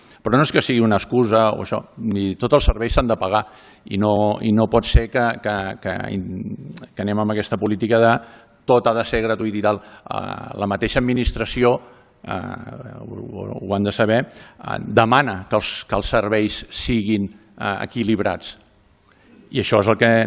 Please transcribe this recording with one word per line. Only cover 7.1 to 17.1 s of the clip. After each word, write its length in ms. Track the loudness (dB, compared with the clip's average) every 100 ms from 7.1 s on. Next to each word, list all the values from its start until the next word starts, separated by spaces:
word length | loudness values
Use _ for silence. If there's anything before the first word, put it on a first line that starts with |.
| -2
amb 140 | 0
aquesta 260 | -2 -4 -4
política 400 | -2 -2 0 4
de 140 | 4 2 -2 -20 -20 _
tot 240 | 2 2 4
ha 60 | 0
de 80 |
ser 160 | 0 -2 -2
gratuït 320 | -2 -4 -2
i 40 | 0
tal. 160 | 0
Eh, 380 | -6 -18 -10 -8 -8 -10 -12 -6
la 80 | -4
mateixa 300 | -2 -2 0
administració, 720 | 0 0 -2 -2 -4 2 2 2 -2 -20 _ _
eh, 140 | -10 -8 -8 -12 -14 -16 -16 -16
ho, 460 | -14 -14 -12 -10 -10 -8
ho 160 | -2 0
han 140 | 0
de 20 |
saber, 300 | 2 2 2
eh, 540 | 0 -8 -20 -16 -8 -8 0
demana 540 | 2 4 4 2 -4 -2
que 100 | -2
els, 140 | -2 -8 -4
que 100 | -4
els 140 | 0 0
serveis 460 | 2 2 0 -2 -10
siguin, 560 | -8 -2 -2 0